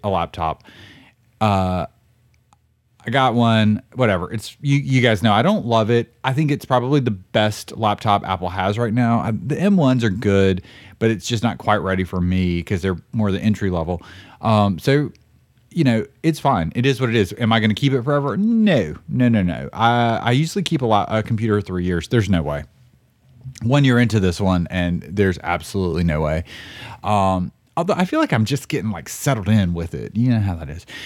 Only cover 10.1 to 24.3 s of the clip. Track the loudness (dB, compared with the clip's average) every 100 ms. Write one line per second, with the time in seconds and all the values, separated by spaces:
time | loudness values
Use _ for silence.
10.1 | 0 2 4 4 0 -6 -20 -20 -2 0
11.1 | 0 -4 -2 -2 -2 0 0 0 -2 -2
12.1 | -2 0 0 0 -2 -2 -2 -2 -4 -6
13.1 | -2 -2 0 0 0 -2 -2 -4 -6 -10
14.1 | -20 -20 -4 2 2 2 0 0 0 0
15.1 | -8 _ _ _ _ _ 0 2 2 -2
16.1 | _ -4 0 0 0 0 0 0 0 0
17.1 | 2 0 0 0 2 2 2 0 0 0
18.1 | 0 0 0 0 2 4 2 0 -6 -6
19.1 | 0 2 2 0 -2 -8 -2 0 2 0
20.1 | 0 0 0 0 -4 -2 -2 0 0 0
21.1 | -2 -2 -2 0 0 0 -4 -2 -2 0
22.1 | 0 2 0 0 -6 -8 _ _ _ _
23.1 | _ _ -20 -18 -8 0 4 4 4 4
24.1 | 2 2